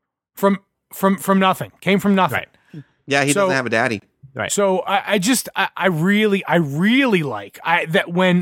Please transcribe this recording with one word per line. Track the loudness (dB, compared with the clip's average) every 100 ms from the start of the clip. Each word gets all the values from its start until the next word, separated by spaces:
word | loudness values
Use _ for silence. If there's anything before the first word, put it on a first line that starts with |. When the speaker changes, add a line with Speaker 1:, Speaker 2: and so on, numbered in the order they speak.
| _ _ _
Speaker 1:
From, | -2 0 0 _ _ _
from, | -2 0 0
from | 0 2
nothing. | 2 0 -6 _
Came | -2 0
from | 2 2
nothing. | 2 -2 -8 _ _
Speaker 2:
Right. | -20 -20 _ -2
Speaker 3:
Yeah, | 0
he | 2
Speaker 1:
So | 2
Speaker 3:
doesn't | 2 0
have | 0
a |
daddy. | 0 0 -4 _ _ -16
Speaker 2:
Right. | -8 -6
Speaker 1:
So | -2 0 0
I, | -2 -4 -2
I | -2
just, | 0 -2 -4 -6
I, | -6 -2
I | -2
really, | 0 2 2 2 0 0
I | 0
really | 0 0 2 2 2 0
like, | -2 -8 -12 -10
I, | -2 -2 0
that | -2 -2
when, | 0 2 2